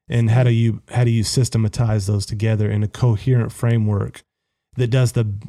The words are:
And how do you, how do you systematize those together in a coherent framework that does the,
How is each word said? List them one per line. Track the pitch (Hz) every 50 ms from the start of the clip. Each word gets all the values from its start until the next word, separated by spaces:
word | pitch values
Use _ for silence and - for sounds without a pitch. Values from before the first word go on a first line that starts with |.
| _ -
And | 120 120 120 107
how | 113 127 127
do | 120
you, | 113 117 117 113 104 - - -
how | - 123 127
do | 120
you | 117 113 101
systematize | - - 135 120 - - 113 110 104 - - 120 110 110 107 95
those | 104 107 101 95
together | - 110 101 110 110 110 104 107 104
in | 104 104 107
a | 98
coherent | - - 127 120 110 104 - 131 127 120 113 113 -
framework | - 123 117 117 113 107 107 104 101 110 120 - - - _ _ _ _ _ _ _ _ _ _
that | 127 127 113
does | 123 131 127 113 -
the, | 123 113 104 101 104 -